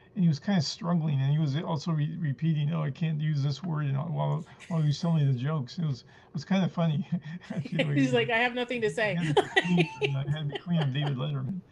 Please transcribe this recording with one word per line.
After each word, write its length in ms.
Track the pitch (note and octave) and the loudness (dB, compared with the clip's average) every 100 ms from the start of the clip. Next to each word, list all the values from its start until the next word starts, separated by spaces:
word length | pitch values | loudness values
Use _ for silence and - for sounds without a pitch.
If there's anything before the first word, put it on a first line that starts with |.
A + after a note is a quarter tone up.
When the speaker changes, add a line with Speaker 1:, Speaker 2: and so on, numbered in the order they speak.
| - G#3 | -8 2
Speaker 1:
and 80 | |
he 40 | E3+ | 2
was 100 | C#3+ | 4
kinda 220 | - F#3+ | 2 0
struggling, 580 | - - E3+ F3 D#3 C3+ | 0 -2 0 0 2 2
and 100 | C3+ | 2
he 80 | D3+ | 2
was 160 | D3+ C#3+ | 2 0
also 340 | F3+ D#3 F3 | -2 -2 0
re-, 260 | D#3 D3+ F3+ | 0 0 -2
repeating, 540 | D3+ - D#3+ D3+ D3 | -4 0 0 2 0
"Oh, 100 | E3 | 0
I 80 | D3+ | -2
can't 280 | - D#3+ D3+ | -2 -2 0
use 220 | D#3 D3 | 0 0
this 180 | C#3+ C#3 | 0 -2
word," 240 | F3+ D#3 D3 | -4 -2 0
and 100 | C#3 | -2
all, 120 | E3+ | -2
while, 340 | D3 D3 D3+ - - - | -2 -2 -2 -6 -14 -4
while 140 | E3 | 0
he 60 | D3+ | 2
was 120 | C#3+ | 2
telling 240 | E3+ D#3+ C#3 | 2 2 4
me 60 | |
the 40 | B2 | 2
jokes. 380 | C#3 D#3+ B2 - | 0 -4 -4 -4
It 60 | D#3 | -4
was, 160 | A#2+ | -4
it 300 | - - - | -10 -20 -12
was 120 | D3+ - | -8 0
kinda 240 | F#3+ D#3 | 2 2
funny. 380 | F3 E3 E3+ - F3 D3+ | 0 0 0 -2 -4 -6
<laughs> 200 | F3 - | -12 -8
I 80 | - | -8
feel 220 | - - B3 | -4 -2 0
Speaker 2:
<laughs> 80 | |
He's 200 | C#4 C4 | 2 4
Speaker 1:
like 0 | |
Speaker 2:
like, 160 | A#3+ A#3 | 4 2
"I 80 | A3+ | 2
have 140 | B3 | 2
nothing 280 | A#3+ A#3+ B3 | 0 -2 0
to 80 | G#3+ | 0
say." 300 | - G#3 F3 | 0 0 0
Speaker 1:
He 80 | D#3+ | 2
had 100 | A#3 | 2
to 60 | |
be 60 | - - | 2 2
clean, 260 | F3 F3 D#3+ - | 4 4 2 0
Speaker 2:
<laughs> 200 | - C3+ | -2 -2
Speaker 1:
uh, 100 | C#3+ | -2
had 80 | D3 | -4
to 60 | D3 | -4
be 100 | F#3 | -6
clean 240 | F3 E3 | -2 0
on 120 | C#3 | 0
David 240 | C3+ D3 B2 | 0 -2 -2
Letterman. 440 | D3+ C#3 C3 F#3 - | -4 -4 -4 -6 -10